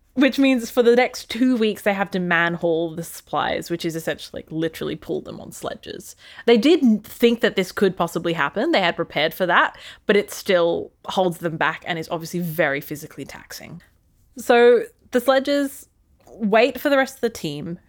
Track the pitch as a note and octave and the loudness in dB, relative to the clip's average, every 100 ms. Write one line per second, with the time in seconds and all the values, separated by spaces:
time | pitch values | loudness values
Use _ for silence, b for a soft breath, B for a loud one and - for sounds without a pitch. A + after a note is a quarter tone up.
0 | _ - C4 - C4+ C4 A3+ - A#3 A#3+ | _ 2 2 4 2 2 0 2 4 4
1 | B3 - - A#3 B3+ B3 G#3+ G3 - G3 | 2 -2 -10 -2 0 2 0 -2 -2 -2
2 | G3 F#3+ F3 E3+ E3+ E3+ E3+ D#3+ E3+ D#3+ | -2 -2 0 0 0 0 0 0 -2 -6
3 | E3 - - D3+ - - - E3+ E3+ D#3+ | -12 -14 -6 -4 -2 -4 -4 -6 -6 -6
4 | D#3+ D3+ - - - D#3+ D#3+ - D3+ D#3 | -6 -8 -10 -14 -10 -6 -6 -4 -8 -8
5 | - D#3 - - - - - - - - | -6 -8 -8 -14 -16 -12 -12 -12 -14 -16
6 | - - B B B A#3 B3 F4 B3+ G#3+ | -16 -20 B B B 4 6 4 4 2
7 | - - A#3 A#3 G#3+ - F#3 - G3 - | 0 2 2 4 0 0 -4 0 0 0
8 | E3+ F3+ E3+ E3 C#3+ G3 C#4+ C#4+ F3 E3+ | -4 -4 -4 -2 -2 -2 0 2 0 -2
9 | E3 - D#3 - F3+ F3+ D4+ - B B | -4 -2 -2 -2 0 2 2 -2 B B
10 | - G#3 G3+ - - F3+ E3+ E3+ - _ | 0 2 0 -6 0 2 2 0 -6 _
11 | - - F#3 E3 E3+ D#3 D3 D#3 - E3+ | -6 0 0 0 -6 -2 -2 -2 -8 -8
12 | D#3+ F3 D#3+ F3 F3 D#3+ D#3 C#3 D3 D3 | -6 -8 -6 -6 -4 0 0 -2 -6 -12
13 | D#3 - - - - - - F3 - _ | -14 -14 -16 -16 -16 -16 -16 -20 -20 _
14 | _ _ _ - A3+ A#3+ A#3+ A#3+ - _ | _ _ _ -8 2 6 8 6 2 _
15 | _ B3 B3 C4+ C4+ C#4+ C#4 - - _ | _ -2 2 2 2 0 -2 -6 -20 _
16 | _ _ - B2 A3 F#3+ C#4 - D4+ C#4 | _ _ -20 -6 0 4 4 2 0 2
17 | C4 - - - D#3+ D3 E3 F3 | 0 -2 -6 -4 -10 -8 -10 -12